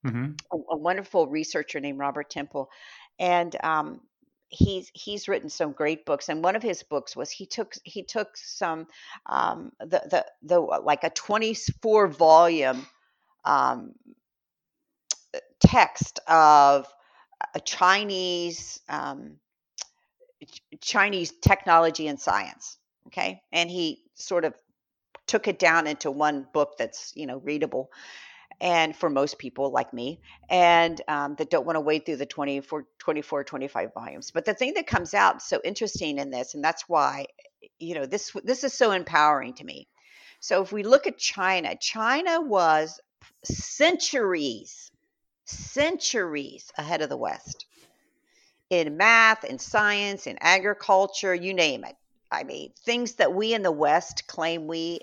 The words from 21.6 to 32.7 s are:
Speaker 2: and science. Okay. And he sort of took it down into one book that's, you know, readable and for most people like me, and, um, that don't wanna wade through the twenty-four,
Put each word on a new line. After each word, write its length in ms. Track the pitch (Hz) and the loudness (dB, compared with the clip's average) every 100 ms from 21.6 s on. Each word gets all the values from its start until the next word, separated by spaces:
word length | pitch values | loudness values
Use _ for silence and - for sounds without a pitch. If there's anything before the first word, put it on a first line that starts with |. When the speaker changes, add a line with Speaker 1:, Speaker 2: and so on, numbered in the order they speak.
| 190 165 165 160 156 | 6 6 6 2 -6
Speaker 2:
and 120 | 143 | -6
science. 580 | - 98 90 - - - _ _ _ | -2 -2 -4 -14 -20 -20 _ _ _
Okay. 340 | 90 - 190 _ | -6 -6 -6 _
And 180 | 170 170 | -4 -2
he 340 | 180 160 - _ | -4 -6 -6 _
sort 320 | - - 175 160 | -16 -4 -2 -2
of 80 | - _ _ _ _ _ - - | -4 _ _ _ _ _ -18 -4
took 240 | 220 214 | -2 -2
it 100 | 165 | 0
down 280 | 170 165 151 | 2 4 0
into 220 | 151 151 | -4 -6
one 380 | 139 151 143 135 | -2 0 -2 -2
book 220 | 151 143 - | -2 0 -2
that's, 340 | 117 - - 147 | -8 -8 -16 -12
you 100 | 143 | -12
know, 140 | 135 | -10
readable 520 | 143 147 143 127 131 - - - - - - - | -6 -4 -4 -4 -8 -12 -20 -20 -20 -20 -20 -6
and 360 | 180 170 160 - | 0 2 0 0
for 120 | 170 | -2
most 300 | 135 143 - | 0 -2 -4
people 320 | 127 - 139 | -12 -6 -2
like 240 | 127 127 | -2 -4
me, 260 | 120 127 170 - - - | -6 -10 -10 -18 -18 -2
and, 500 | 180 175 170 165 156 - | 4 6 6 4 -2 -4
um, 280 | 147 143 147 | -4 -4 -6
that 160 | 151 | 0
don't 160 | 160 151 | 0 0
wanna 120 | 160 | -2
wade 280 | 147 156 151 | 0 -2 -2
through 80 | 135 | -6
the 100 | 139 | -6
twenty-four, 640 | - 143 139 - | -6 -6 -6 -6